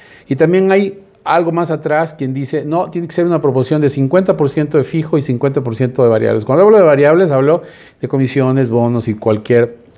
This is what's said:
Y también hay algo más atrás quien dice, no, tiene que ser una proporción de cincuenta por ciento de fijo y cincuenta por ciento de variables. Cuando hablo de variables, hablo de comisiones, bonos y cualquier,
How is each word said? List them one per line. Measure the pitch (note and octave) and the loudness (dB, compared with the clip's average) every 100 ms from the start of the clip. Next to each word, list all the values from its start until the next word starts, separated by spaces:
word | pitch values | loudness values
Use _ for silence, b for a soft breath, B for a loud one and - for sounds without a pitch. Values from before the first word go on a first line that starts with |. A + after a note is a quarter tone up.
| B B - | B B -6
Y | C#3 | 0
también | D#3+ F#3 F#3+ | 2 2 2
hay | G3 G3 - - _ | 2 0 -6 -20 _
algo | - E3 E3 | -2 0 0
más | E3+ D#3+ | -2 -4
atrás | D#3 D#3 D3+ E3 D#3+ | -4 -2 -2 -2 -6
quien | C3 | -8
dice, | C3+ C3+ D3+ D3 | -6 -6 -6 -4
no, | E3 F3+ | -4 -4
tiene | E3+ E3+ | -8 -6
que | |
ser | - F3 | -4 -2
una | E3 | 0
proporción | C#3 C3 B2 D3+ | 0 -2 0 0
de | D3 | 0
cincuenta | C#3 C3+ F3+ G3 D#3+ | 0 0 2 2 0
por | C#3+ | -2
ciento | D#3+ D3 D3+ | -2 -2 -2
de | |
fijo | B2+ D#3+ D#3 D#3 | -2 -4 -2 -2
y | |
cincuenta | C3+ A#2+ C#3 C#3 | -2 -2 -2 -2
por | B2 A2+ | -4 -2
ciento | B2+ B2+ | -2 2
de | A#2+ | 2
variables. | A2 A2 A2 G#2+ | 2 0 -2 0
Cuando | D3 G3+ | 2 4
hablo | A3 | 6
de | |
variables, | E3+ C#3+ C#3+ E3 F3+ | 4 4 4 4 2
hablo | C3+ C#3 E3 B B B B | 2 2 0 B B B B
de | B2+ | -6
comisiones, | C#3 B2+ C#3 B2+ C3+ A#2+ | -2 -2 0 0 0 0
bonos | A#2 A#2+ A#2+ A2 | 0 0 -2 -4
y | |
cualquier, | G#2+ A2+ G#2+ A2 A#2+ A#2 - _ | -2 -2 -2 2 2 2 -4 _